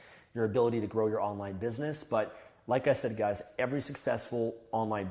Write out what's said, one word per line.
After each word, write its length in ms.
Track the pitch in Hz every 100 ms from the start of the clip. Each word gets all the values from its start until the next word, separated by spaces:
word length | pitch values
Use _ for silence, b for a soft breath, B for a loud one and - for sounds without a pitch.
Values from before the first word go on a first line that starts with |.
| B B B 117
your 80 |
ability 380 | 110 123 117 117
to 60 | 104
grow 200 | 110 110
your 140 | 92
online 360 | 101 101 101 95
business. 460 | 113 117 151 151
But 340 | - 113 104 - B B -
like 200 | 127 143
I 60 |
said, 240 | 127 123 110
guys, 240 | 104 104 - -
every 240 | 123 143
successful 720 | 131 139 - 117 - 120 113 - -
online 360 | 110 110 107 95